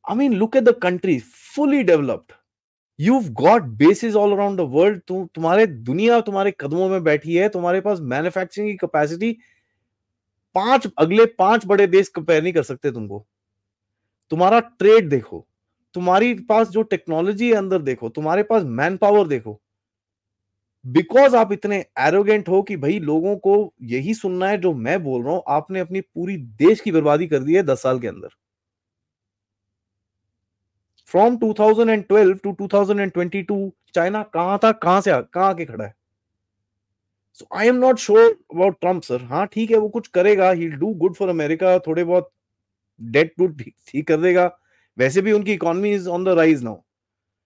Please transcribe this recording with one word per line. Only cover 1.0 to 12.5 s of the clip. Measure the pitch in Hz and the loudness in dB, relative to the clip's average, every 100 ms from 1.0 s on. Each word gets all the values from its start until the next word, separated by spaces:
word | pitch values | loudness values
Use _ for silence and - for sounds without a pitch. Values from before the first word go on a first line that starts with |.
| 190 135 - - - - | 0 -2 -4 -20 -12 -2
fully | 294 285 185 | 0 2 4
developed। | 160 135 107 _ _ _ _ _ _ _ - | 2 2 -6 _ _ _ _ _ _ _ -4
You've | 170 262 185 | 0 0 -2
got | 110 147 233 | 0 4 4
bases | 139 110 151 208 233 | 0 2 4 4 -2
all | 208 208 | 0 0
around | 196 202 190 | 0 -2 -2
the | 151 139 | -2 2
world। | 196 196 - | 2 0 -8
तु-, | 185 180 - | -10 -10 -4
तुम्हारे, | 165 190 220 | 0 2 2
दुनिया | 123 117 156 226 233 | -2 -6 -2 2 2
तुम्हारे | 220 196 196 190 | 0 -2 -4 -4
कदमों | 139 165 185 | -6 -2 -2
में | 190 | -2
बैठी | 160 151 156 170 | 0 -2 0 0
है, | 208 | 0
तुम्हारे | 196 175 190 | -2 -2 -2
पास | 196 190 | -2 -6
manufacturing | 139 131 170 185 185 - 208 | -4 -4 -4 -6 -8 -6 -8
की | 190 | -6
capacity, | 180 151 151 170 226 233 _ _ _ _ _ _ _ _ _ _ _ 185 | -4 -2 -2 -2 -6 -6 _ _ _ _ _ _ _ _ _ _ _ -4
पांच, | 214 262 208 - | 2 0 0 -2
अगले | 160 208 233 | 2 4 2
पांच | - 190 226 190 | 4 2 2 2
बड़े | 202 196 | 2 4
देश | 190 190 | 4 2
compare | - 160 156 | -6 0 0
नहीं | 170 | 2